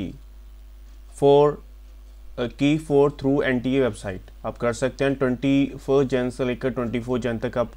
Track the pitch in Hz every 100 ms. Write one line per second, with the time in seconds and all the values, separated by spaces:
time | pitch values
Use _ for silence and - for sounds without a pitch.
0 | 95 - - - - - - - - -
1 | - - 139 143 147 147 - - - -
2 | - - - - 120 - 143 156 156 143
3 | 143 143 139 143 131 123 127 135 123 104
4 | 104 92 - - 113 - 120 117 127 -
5 | 139 135 127 123 139 139 135 139 - 139
6 | 131 131 127 123 127 120 131 120 120 120
7 | 117 127 120 113 123 123 113